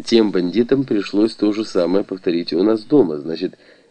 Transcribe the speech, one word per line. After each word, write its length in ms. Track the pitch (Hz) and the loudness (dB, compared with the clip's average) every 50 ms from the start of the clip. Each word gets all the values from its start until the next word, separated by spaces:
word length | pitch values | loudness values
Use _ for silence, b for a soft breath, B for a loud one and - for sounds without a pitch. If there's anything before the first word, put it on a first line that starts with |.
| 90 | -4
тем 260 | - 117 113 110 101 | 2 2 4 4 2
бандитам 540 | 92 92 87 87 85 110 120 120 135 135 135 | 0 -2 -2 0 0 0 2 2 0 0 0
пришлось 500 | 131 113 104 98 - - 101 107 113 - | -2 -2 -4 -4 -2 0 0 0 0 0
то 180 | - 104 104 | -2 -2 -2
же 120 | 104 107 110 | -2 -2 -6
самое 400 | - - 95 87 82 92 101 101 | -4 -2 0 0 2 0 0 -2
повторить 480 | - 95 92 - 95 82 85 87 - | -2 -8 -6 -4 -2 -2 -2 -2 -2
у 100 | - 101 | 0 0
нас 200 | 95 107 113 110 | 2 2 0 0
дома. 360 | 110 - 151 143 113 82 76 73 | 0 2 4 4 4 4 0 -6
Значит, 380 | 69 80 80 82 92 82 - b b b b b b b | -8 -8 -6 -6 -6 -8 -8 b b b b b b b